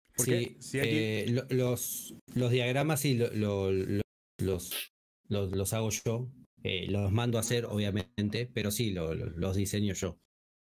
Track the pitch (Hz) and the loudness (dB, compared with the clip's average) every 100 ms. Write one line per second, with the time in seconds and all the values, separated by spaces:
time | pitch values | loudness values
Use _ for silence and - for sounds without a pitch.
0 | _ - 120 120 120 - - 131 120 110 | _ -4 0 0 0 -8 -6 0 2 2
1 | 110 107 110 120 - 127 127 120 - - | 2 0 0 0 0 2 2 0 -4 -8
2 | - - - 123 123 123 120 131 151 143 | -12 -16 -6 0 4 4 4 2 2 2
3 | 143 120 117 107 104 98 95 95 92 101 | 2 2 2 2 0 2 2 2 2 0
4 | - _ _ - 95 87 - - - _ | -2 _ _ -4 -2 -2 -4 -8 -10 _
5 | _ _ - 101 98 98 98 113 110 - | _ _ -4 -2 0 0 0 0 0 -2
6 | 117 117 127 - - _ 104 92 90 101 | -2 -2 -4 -10 -20 _ -4 -2 0 0
7 | 101 110 120 113 - 120 113 104 104 104 | 2 2 2 0 0 0 0 -2 0 -2
8 | - - 104 107 123 110 104 104 110 90 | -4 -2 -2 -2 -2 -2 -2 0 0 0
9 | 80 80 - 80 95 95 95 104 104 90 | -2 -2 -4 -2 0 0 0 0 0 -2
10 | 92 - _ _ _ _ | -4 -6 _ _ _ _